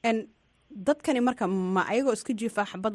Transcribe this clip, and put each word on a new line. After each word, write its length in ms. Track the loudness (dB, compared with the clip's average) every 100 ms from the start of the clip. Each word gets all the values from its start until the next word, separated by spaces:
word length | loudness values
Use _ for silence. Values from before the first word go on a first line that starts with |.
En, 220 | 0 0 -2 _ _ _ -18
dadkani 500 | -6 0 0 2 2
marka 260 | 2 2 0
ma 380 | 0 2 0 2
ayagoo 240 | 2 2
iska 220 | 0 -2
jiifa 300 | -4 -2 -2 -4
xabad 260 | -2 -4